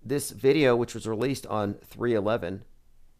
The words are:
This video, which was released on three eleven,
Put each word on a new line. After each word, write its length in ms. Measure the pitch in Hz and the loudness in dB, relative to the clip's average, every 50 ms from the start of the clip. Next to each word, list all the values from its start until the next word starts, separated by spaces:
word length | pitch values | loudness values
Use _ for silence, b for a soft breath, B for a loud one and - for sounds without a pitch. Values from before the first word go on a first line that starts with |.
| - | -6
This 260 | 113 127 143 113 - | -4 -4 -4 -4 -6
video, 460 | - 104 104 135 143 160 147 131 120 | -10 2 4 4 6 6 6 4 4
which 160 | 117 120 117 - | 4 2 -2 -6
was 140 | 113 - | -10 -6
released 400 | 110 110 104 117 131 139 - - | -6 -4 -2 -2 -2 -2 -4 -6
on 260 | - - 107 104 101 101 - - | -4 -2 -2 0 -2 -2 -6 -10
three 300 | - - 101 110 120 117 | -20 -10 -4 -2 0 0
eleven, 520 | 107 95 104 110 120 - 87 95 98 - - - _ _ - - - - - - _ | 0 0 0 -2 -2 -2 -6 -8 -10 -12 -18 -20 _ _ -20 -20 -20 -20 -20 -20 _